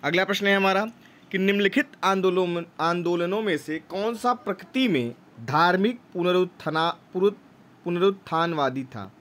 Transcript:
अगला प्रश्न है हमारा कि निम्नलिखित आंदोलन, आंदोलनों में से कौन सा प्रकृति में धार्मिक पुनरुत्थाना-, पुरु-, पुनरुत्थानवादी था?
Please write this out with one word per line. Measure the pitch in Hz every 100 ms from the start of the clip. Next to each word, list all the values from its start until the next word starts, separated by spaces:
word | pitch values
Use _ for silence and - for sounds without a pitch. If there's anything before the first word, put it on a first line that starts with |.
अगला | 143 170 190
प्रश्न | 196 202
है | 196
हमारा | 190 190 220 - - - -
कि | 190
निम्नलिखित | 190 202 202 226 294 -
आंदोलन, | 185 190 185 180 180 170 170 -
आंदोलनों | 160 175 170 175 170 202
में | 214 151
से | - 156
कौन | - 180 214 233
सा | 247
प्रकृति | 247 - 196 - 254 262
में | 156 117 - - - 113
धार्मिक | 151 170 185 202 247 -
पुनरुत्थाना-, | 180 175 180 180 - - 156 165 - -
पुरु-, | 185 196 208 - - - -
पुनरुत्थानवादी | - 175 190 196 - 160 170 160 135 131
था? | 127 113 95 -